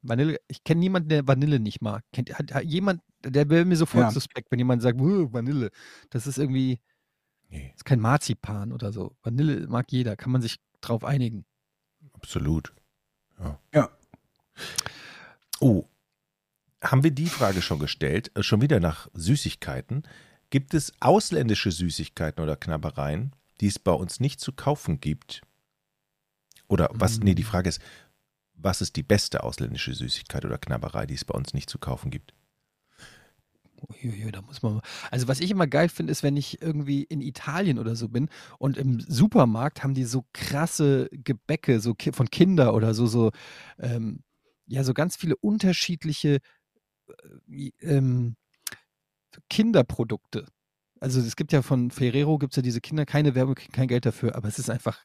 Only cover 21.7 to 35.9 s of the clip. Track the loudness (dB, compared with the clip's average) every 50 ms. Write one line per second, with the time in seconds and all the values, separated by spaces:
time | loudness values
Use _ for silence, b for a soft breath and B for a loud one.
21.7 | -2 0 -2 -2 -2 -4 -8 -10 _ -6 -6 -6 -4 -4 -4 -4 -4 -4 -4 -6
22.7 | -6 -4 -4 -6 -6 -4 -4 -4 -2 -4 -4 -6 -10 _ _ _ _ _ -2 -2
23.7 | -2 0 _ 0 0 0 -2 -6 -4 -2 -2 -4 -2 -4 -10 -10 -10 -4 -2 -2
24.7 | -2 -2 -2 -4 -4 -4 -2 -4 -6 -6 _ _ -18 -18 _ _ _ _ _ _
25.7 | _ _ _ _ _ _ _ _ _ _ _ _ _ _ _ _ _ _ _ _
26.7 | 2 2 2 2 2 0 0 0 0 2 4 4 4 4 0 0 -2 0 0 0
27.7 | -4 -4 B B B B B B B B B _ _ _ _ _ _ -6 -4 -4
28.7 | -2 -2 -4 -4 _ -6 0 2 2 2 2 -2 -4 -4 -6 -6 -6 -6 -6 -6
29.7 | -6 -8 -8 -8 -8 -8 -6 -6 -6 -8 -8 -8 -8 -6 -6 -6 -6 -8 -6 -6
30.7 | -6 -4 -4 -6 -6 -6 -6 -6 -8 -10 -8 -6 -6 -6 -6 -4 -6 -8 -8 -8
31.7 | -12 -10 -6 -6 -6 -6 -6 -8 -8 -8 _ _ _ _ _ _ _ _ _ _
32.7 | _ _ _ B B B B B B B B B B B B _ _ _ _ _
33.7 | _ _ -20 -20 -20 -10 -8 -8 -8 -8 -10 -10 -10 -12 -16 -18 -14 -4 -2 -2
34.7 | -2 -2 B B B B B B B -4 0 0 0 0 0 -2 2 2 0 2
35.7 | 4 2 2 2